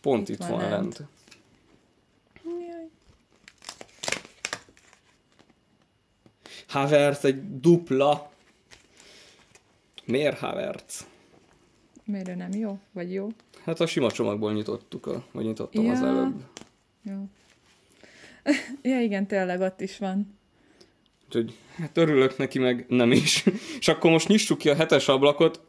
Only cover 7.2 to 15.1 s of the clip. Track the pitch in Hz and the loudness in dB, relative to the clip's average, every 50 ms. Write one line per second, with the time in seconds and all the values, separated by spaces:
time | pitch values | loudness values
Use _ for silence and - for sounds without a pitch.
7.2 | - 139 135 135 135 - 143 131 127 170 170 165 170 - 131 131 139 147 151 147 | 0 0 0 0 -8 -12 -12 2 6 6 6 6 4 -2 0 2 4 2 2 0
8.2 | - - _ _ _ _ _ _ _ _ - _ _ _ _ _ - - - - | -4 -18 _ _ _ _ _ _ _ _ -20 _ _ _ _ _ -20 -20 -20 -20
9.2 | - - _ _ _ _ _ - _ _ _ _ _ _ _ - _ - 113 135 | -20 -20 _ _ _ _ _ -20 _ _ _ _ _ _ _ -18 _ -4 -2 0
10.2 | 151 139 - - - - - - - 139 - - - - - - - - _ _ | 0 -2 -2 -2 -6 -6 -6 -6 -6 -8 -8 -12 -14 -14 -16 -16 -16 -18 _ _
11.2 | _ _ _ _ _ _ _ _ _ _ _ _ _ _ _ - _ 214 202 196 | _ _ _ _ _ _ _ _ _ _ _ _ _ _ _ -18 _ -10 -10 -8
12.2 | 185 185 180 180 180 180 190 214 226 208 196 196 _ _ _ 185 175 175 185 196 | -8 -10 -10 -10 -8 -8 -6 -6 -6 -8 -8 -12 _ _ _ -12 -10 -8 -8 -8
13.2 | 196 214 226 _ _ _ _ - - - 165 - 170 160 - 165 131 110 - - | -8 -8 -12 _ _ _ _ -12 -6 -6 -2 -2 -2 0 0 0 0 0 0 0
14.2 | 117 107 104 107 107 107 107 107 107 - 107 104 - _ - - - 143 | -2 -2 -2 -2 -2 -2 -2 -2 -2 -4 -8 -8 -10 _ -16 -12 -8 -8